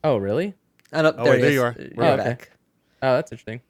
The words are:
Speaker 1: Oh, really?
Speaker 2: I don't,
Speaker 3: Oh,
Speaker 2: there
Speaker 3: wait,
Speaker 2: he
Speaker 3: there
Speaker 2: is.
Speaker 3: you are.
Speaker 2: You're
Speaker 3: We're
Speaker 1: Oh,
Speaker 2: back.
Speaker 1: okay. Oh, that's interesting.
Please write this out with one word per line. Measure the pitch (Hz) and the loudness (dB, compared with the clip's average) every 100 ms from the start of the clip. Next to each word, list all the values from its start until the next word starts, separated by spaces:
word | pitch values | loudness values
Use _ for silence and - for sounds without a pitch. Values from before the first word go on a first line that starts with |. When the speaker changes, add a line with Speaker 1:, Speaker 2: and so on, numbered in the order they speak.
Speaker 1:
Oh, | 156 120 | 0 -2
really? | 98 113 196 190 _ _ _ | 0 -2 -4 -10 _ _ _
Speaker 2:
I | 147 | 0
don't, | 156 139 | 0 2
Speaker 3:
Oh, | |
Speaker 2:
there | - | 2
Speaker 3:
wait, | 131 | 4
Speaker 2:
he | |
Speaker 3:
there | 135 | 4
Speaker 2:
is. | 139 | 2
Speaker 3:
you | |
are. | 120 120 | 0 -4
Speaker 2:
You're | - - | -14 -2
Speaker 3:
We're | 165 | 0
Speaker 1:
Oh, | 135 | 2
Speaker 2:
back. | - | -2
Speaker 1:
okay. | 123 - _ _ _ _ _ | -6 -12 _ _ _ _ _
Oh, | 131 127 | 0 0
that's | - | -2
interesting. | 117 - 113 | -12 -14 -14